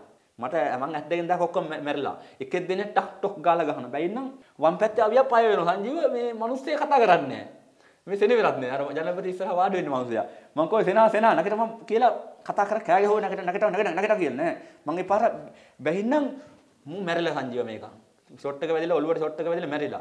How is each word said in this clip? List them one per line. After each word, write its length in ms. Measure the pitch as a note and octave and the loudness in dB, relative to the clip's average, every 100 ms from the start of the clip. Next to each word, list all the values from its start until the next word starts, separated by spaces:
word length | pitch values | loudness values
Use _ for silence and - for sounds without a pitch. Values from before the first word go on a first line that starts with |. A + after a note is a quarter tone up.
| - _ _ - | -14 _ _ -10
මට 160 | B2 E3 D3 B2+ | -6 -2 -2 -2
මං 160 | C#3 | -4
ඇත් 120 | D3+ D3 | -6 -4
දෙකෙන් 160 | E3+ E3+ | -4 0
දැක්ක 160 | F3 | 0
ඔක්කොම 220 | E3+ F#3 D#3+ | 0 0 -4
මැ-, 160 | D#3 | -4
මැරිලා. 340 | C#3+ C#3+ A#2+ - - - | -4 -4 -4 -6 -12 -14
එකෙක් 300 | C3 C#3 D#3+ | -6 -4 -2
දෙන්නේ 260 | F#3 G3+ | -4 -2
ටක් 240 | - - - | -2 -2 -2
ටොක් 240 | F#3+ - | -6 0
ගාලා 240 | E3 E3+ D3+ | 2 2 2
ගහනවා. 240 | C#3 B2 | -2 -6
බැයින් 240 | C#3 E3+ | -4 -4
නම් 120 | A3 C4+ - - | -4 -8 -12 -20
වම් 220 | - D3+ F3+ | -2 0 2
පැත්තේ 240 | G#3+ A#3+ | 0 2
අවියක් 240 | G#3+ A#3+ C4 | 2 4 4
පය 160 | A#3+ A3+ | 4 4
වෙනවා. 240 | G3 E3+ | 4 2
සංජීව 380 | F#3+ G#3 D#4+ D4 | 0 -2 0 0
මේ 200 | A#3+ A#3+ | 0 -4
මිනිස්සේ 460 | A3+ A3+ C4 - D4 | -4 -4 -4 -4 -4
කතා 200 | D4 C#4+ | 2 4
කරන්නේ 260 | G#3+ E3+ C#3 | 6 6 2
නෑ. 180 | A2 G#2 - _ _ _ _ - | -8 -10 -18 _ _ _ _ -8
මේ 100 | G3+ | 0
සෙනවිරත්නේ 540 | G#3 A#3+ F3 C3+ B2+ | 4 4 4 2 -2
අර 100 | C#3 C#3+ | -4 -4
ජනපති 400 | D3 E3 F3+ F#3 | -4 -4 -4 -6
ඉස්සරහා 280 | F3+ F#3 F3+ | -6 -2 2
වාඩි 200 | G3 F#3 | 2 0
වෙන්න 140 | D3+ | -2
මිනිස්සයා. 320 | C3 B2 A2 - - - C#3+ | -2 -2 -2 -4 -8 -8 -2
මං 120 | E3 | 0
කෝ 140 | A3 | 2
"සෙනා, 260 | F3 G#3 A3 | 4 6 4
සෙනා 260 | G3+ A3+ F3 | 6 4 4
නගිට" 200 | F#3 G#3+ | 2 0
මං 140 | A3+ - | -2 -6
කියලා 280 | - G#3+ B3 - - - | -2 2 4 2 -6 -12
කතා 220 | - F3+ G3+ | -6 -2 0
කර 140 | G#3+ | -2
කෑ 200 | F#3 F3+ | 2 4
ගැහුවා 260 | G#3 G#3+ G3 | 6 2 0
"නගිට, 160 | F#3 | -4
නගිට, 200 | F3+ F3+ D#3+ | -4 0 2
නගිට, 220 | F#3+ G#3 | 2 0
නගිට" 240 | E3 G#3+ G#3 | 0 2 2
කියලා 200 | D#3 B2 | 2 0
නෑ. 180 | E3 - - - - | -2 -4 -10 -12 -6
මං 120 | E3+ | -4
ඒ 60 | |
පාර 180 | F#3 G3+ A3+ - - - - - | 0 2 2 0 -10 -20 -20 -8
බැහින්නම් 480 | C3 F3+ G#3+ D4+ C4+ - - - _ _ | -4 -2 0 0 0 -6 -16 -20 _ _
මූ 160 | C#3 F3+ | -14 -8
මැරිලා 300 | F3 E3+ E3+ D3 | -2 0 0 -2
සංජීව 280 | C3 B2 | -4 -4
මේක. 200 | A2+ A2 G#2+ - _ _ _ | -6 -8 -14 -20 _ _ _
ෂොට් 320 | C3+ C#3+ C#3 | -12 -10 -6
එක 80 | D#3+ | -2
වැදිලා 240 | D#3+ E3+ E3 | -2 0 0
ඔළුවට 240 | D3+ D#3+ | 2 0
ෂොට් 200 | D3+ D#3 | -2 -4
එක 60 | E3 | -4
වැදිලා 220 | E3+ E3 | -4 -4
මැරිලා. 320 | D3 D3 G#2+ | -4 -4 -6